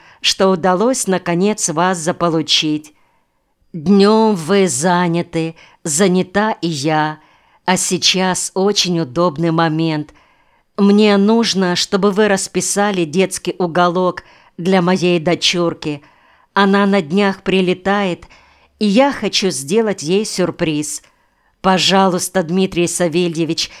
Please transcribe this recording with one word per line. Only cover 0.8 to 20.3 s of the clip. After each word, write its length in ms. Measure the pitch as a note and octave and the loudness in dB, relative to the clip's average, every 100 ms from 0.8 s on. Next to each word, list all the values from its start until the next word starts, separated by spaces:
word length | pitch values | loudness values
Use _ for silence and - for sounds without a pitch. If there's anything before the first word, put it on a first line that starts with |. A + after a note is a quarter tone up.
| A3+ C4 - | 0 0 -2
наконец, 640 | F#3 F#3 E3+ G3+ G#3 - | -2 -2 0 0 0 -4
вас 260 | D#3 F3+ F#3 | 0 -2 -2
заполучить. 960 | D#3 F3 F3 D#3+ D3 - D#3 D3+ D3+ _ _ _ _ _ _ _ _ | -4 -2 0 0 0 -2 0 -4 -6 _ _ _ _ _ _ _ _
Днем 640 | F3+ C#3+ G3+ G3 A3 A3 | -4 2 4 6 4 2
вы 340 | G3 D#3 G3+ F#3+ | 0 0 2 2
заняты, 840 | B2+ F3 F3 F3 E3+ E3+ E3 D#3+ E3 - _ | 0 0 2 2 -2 -4 -6 -6 -8 -20 _
занята 680 | E3+ D3 G3 F#3 F#3 G3+ G#3+ | -6 0 2 2 0 -2 -2
и 160 | - E3 | -2 -4
я, 520 | D3+ D3 D#3 D3+ D#3 _ _ _ _ | -2 0 0 -2 -6 _ _ _ _
а 140 | - F3+ | -2 -2
сейчас 760 | - F#3 - F#3 F#3 F3+ - | 0 -2 0 0 0 -2 -4
очень 460 | - G3 G3+ F3 E3+ | -2 0 0 -2 -2
удобный 500 | D3+ B2 F3 C#3+ E3+ | -4 -2 -2 0 0
момент. 640 | E3 E3 D#3 D#3+ D3+ D3 - _ _ _ _ _ - | 2 0 0 -2 -2 -6 -14 _ _ _ _ _ 0
Мне 400 | G3+ G3+ G#3+ G3+ | 4 4 4 4
нужно, 580 | G3+ A#3 A#3 F#3 F3+ | 4 2 0 0 0
чтобы 360 | F3 - G3+ G3+ | -2 -2 0 0
вы 180 | F#3+ G#3+ | 2 2
расписали 760 | F#3+ - F3+ F#3 G3 G3+ F#3+ E3 | 0 -2 -4 -2 -2 0 0 -2
детский 500 | D#3+ F#3+ - - - | 0 -2 -2 -8 -4
уголок 680 | F3 D#3+ F3 F3 F3+ F3 - _ _ - | -2 0 0 2 -2 -4 -10 _ _ -8
для 240 | E3+ F#3+ | 0 2
моей 360 | F3 F#3 F3 F3 | 2 2 2 0
дочурки. 840 | D#3+ E3 - F3 E3+ D#3+ D#3 D3 - _ _ _ _ | 0 -2 -2 0 -2 -4 -8 -10 -12 _ _ _ _
Она 320 | - G3 G3 | 0 2 4
на 160 | G3+ G3+ | 2 0
днях 420 | D3 F#3+ G3+ F#3+ | 0 0 0 -2
прилетает, 840 | - F#3+ F3+ F3+ G3 G3+ G3 E3+ - - _ _ _ - | -2 0 0 -2 -2 -2 -2 -6 -10 -20 _ _ _ -4
и 60 | |
я 260 | G#3+ G3 C#4 | 0 2 2
хочу 380 | - G3 F#3+ F#3+ | 0 -4 -2 -4
сделать 540 | C3+ C#3 G#3+ A3 F#3+ | -4 -2 0 0 -2
ей 240 | D3 G3 | -2 -2
сюрприз. 760 | G#3+ | -2